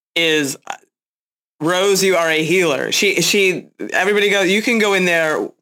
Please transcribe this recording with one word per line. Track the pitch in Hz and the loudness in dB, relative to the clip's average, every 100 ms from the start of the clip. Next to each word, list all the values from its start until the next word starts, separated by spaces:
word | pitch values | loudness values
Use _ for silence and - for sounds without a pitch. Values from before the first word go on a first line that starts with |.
| _ 170 | _ -4
is, | 165 156 139 143 - - _ _ _ _ _ _ _ - | 0 0 -2 -6 -12 -14 _ _ _ _ _ _ _ -6
Rose, | 156 180 196 190 | -2 0 2 2
you | 190 170 | 2 2
are | 165 | 2
a | 156 | 0
healer. | 156 185 170 131 117 | 0 2 2 0 -2
She, | - 202 165 | 0 0 0
she, | 160 208 190 180 - - - | 0 2 2 0 -8 -14 -6
everybody | - 185 208 202 | -2 0 0 0
go, | 202 | 0
you | 180 202 | 0 0
can | 214 233 | 0 0
go | 208 | 0
in | 196 | 0
there | 180 170 160 151 - - | 0 0 0 -2 -6 -12